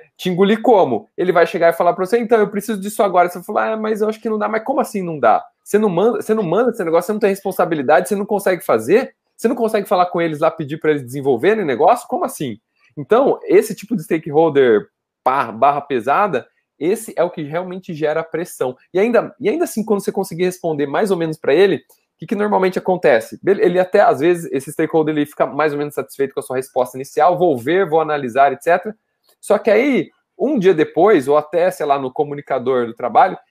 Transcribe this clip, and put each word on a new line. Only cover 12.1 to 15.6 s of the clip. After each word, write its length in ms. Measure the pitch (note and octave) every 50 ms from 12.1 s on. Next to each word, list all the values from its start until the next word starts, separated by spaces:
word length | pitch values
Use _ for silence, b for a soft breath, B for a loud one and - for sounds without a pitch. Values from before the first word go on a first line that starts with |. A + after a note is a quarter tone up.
| B3+ E4+ F4+
assim? 340 | B3 - - D#3 B2 G#2 - _ _ _ _ _ _ -
Então, 420 | D#3 C3+ - G#3 B3 C#4+ G3 - - -
esse 280 | A2 D#3+ G#3 A#3 - F#3
tipo 200 | - G3 - B3
de 80 | E3+
stakeholder 840 | D#3+ - F3+ D#3+ - D#3+ C#3 D#3 E3 D#3+ C3+ C#3 C3 B2 A2 G2+ G2+ _ _ _ _ _ _ _
par-, 300 | - C3 C3 C#3 B2 A#2
barra 280 | G2+ A2+